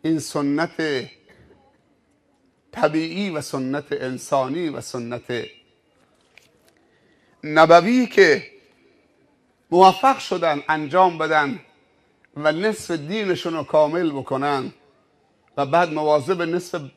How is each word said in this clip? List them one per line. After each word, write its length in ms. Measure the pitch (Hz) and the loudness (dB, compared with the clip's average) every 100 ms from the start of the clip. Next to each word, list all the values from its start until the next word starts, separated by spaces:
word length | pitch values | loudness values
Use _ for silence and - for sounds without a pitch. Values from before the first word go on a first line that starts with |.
این 160 | 160 160 | -2 -4
سنت 640 | - 156 143 143 165 - 160 135 104 - _ _ _ _ _ _ _ _ _ _ _ _ _ _ _ | -4 -4 -2 -2 -4 -4 -4 -4 -6 -18 _ _ _ _ _ _ _ _ _ _ _ _ _ _ _
طبیعی 580 | - 156 156 165 170 202 | -2 0 0 -4 -6 -6
و 100 | 156 | -6
سنت 440 | 139 143 131 143 143 | -8 -8 -6 -6 -6
انسانی 800 | 143 127 127 - 139 131 156 165 | -8 -8 -10 -2 -2 -2 -4 -6
و 120 | 135 | -8
سنت 640 | 123 131 117 120 - 120 - - _ _ _ _ _ _ _ _ _ _ _ _ _ _ _ _ _ _ | -12 -12 -10 -12 -8 -8 -8 -16 _ _ _ _ _ _ _ _ _ _ _ _ _ _ _ _ _ _
نبوی 640 | 151 156 160 170 175 254 240 | -2 4 8 8 6 0 2
که 360 | - 185 135 - - _ _ _ _ _ _ _ _ _ _ _ | 4 6 4 -2 -20 _ _ _ _ _ _ _ _ _ _ _
موفق 480 | 170 190 185 269 262 | 6 6 8 2 0
شدن 440 | - 185 165 147 - | -4 -2 -2 -2 -2
انجام 500 | 156 151 175 185 165 | -4 0 4 4 2
بدن 420 | 156 156 143 120 - _ _ _ _ _ _ - | 0 2 0 -4 -14 _ _ _ _ _ _ -2
و 160 | 151 | -2
نصف 380 | 156 214 214 - | 0 -2 -4 -8
دینشون 640 | 170 143 214 202 175 175 | -8 -6 -6 -4 -4 -4
رو 80 | 165 | -6
کامل 460 | 139 156 151 165 170 | -2 2 2 0 -4
بکنن 600 | 139 127 135 143 139 123 - _ _ _ _ _ _ _ - | -6 -6 -4 -2 -4 -6 -14 _ _ _ _ _ _ _ -6
و 100 | 135 | 0
بعد 260 | 160 175 | 0 0
مواظب 500 | 156 151 151 135 185 | -2 2 0 0 -2
نصف 380 | 170 175 175 175 135 | -2 -4 -6 -10 -10